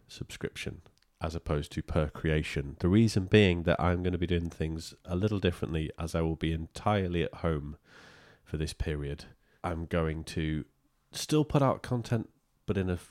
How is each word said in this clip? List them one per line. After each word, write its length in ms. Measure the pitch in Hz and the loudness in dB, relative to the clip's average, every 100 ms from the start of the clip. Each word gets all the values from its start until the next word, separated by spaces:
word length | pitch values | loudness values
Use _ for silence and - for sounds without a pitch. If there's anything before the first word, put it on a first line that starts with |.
| _ | _
subscription 760 | - - - - - - - - _ _ _ | -14 -12 -8 -8 -8 -10 -10 -18 _ _ _
as 140 | 82 | -6
opposed 380 | 82 - 76 73 | -6 -4 -4 -2
to 100 | - | -8
per 260 | - 85 76 | -2 0 0
creation. 680 | - 80 78 78 - 69 - | -2 0 0 0 -4 -6 -2
The 100 | 87 | 4
reason 360 | 101 113 104 | 6 6 2
being 400 | 92 107 101 87 | 4 8 8 6
that 160 | 85 - | 2 2
I'm 240 | 87 90 | 4 2
gonna 140 | 90 87 | 0 0
be 100 | 87 | 2
doing 220 | 87 85 | 2 0
things 440 | - 80 80 - - | -4 -4 -4 -10 -16
a 120 | - 90 | -4 0
little 240 | 104 101 | 0 2
differently, 500 | 90 87 - 82 78 - | 0 0 -2 -2 -2 -4
as 160 | 82 | -4
I 60 | 85 | 0
will 160 | 82 80 | 0 0
be 160 | 80 | 0
entirely 720 | 80 82 - 104 104 92 87 | -2 -4 -4 0 2 2 0
at 100 | 80 | -2
home 420 | - 87 78 73 76 _ - - - - - | -2 -2 -2 -4 -12 _ -20 -20 -20 -20 -20
for 120 | - 78 | -8 -4
this 160 | 78 | -4
period. 520 | - - 73 71 73 - - _ _ | -4 -4 -4 -4 -8 -12 -20 _ _
I'm 220 | 90 82 82 | -6 -6 -2
going 380 | 87 80 78 | 0 0 -2
to 420 | 78 - 78 78 - _ _ _ _ | -6 -4 -2 -2 -4 _ _ _ _
still 320 | - - 151 | -12 0 2
put 200 | 151 151 | 2 2
out 200 | 135 - | 2 0
content, 460 | - 123 113 117 - _ _ _ - | -2 -4 -2 -2 -2 _ _ _ -4
but 100 | 101 | 0
in 140 | 92 | 0
a 80 | 90 - | -2 -6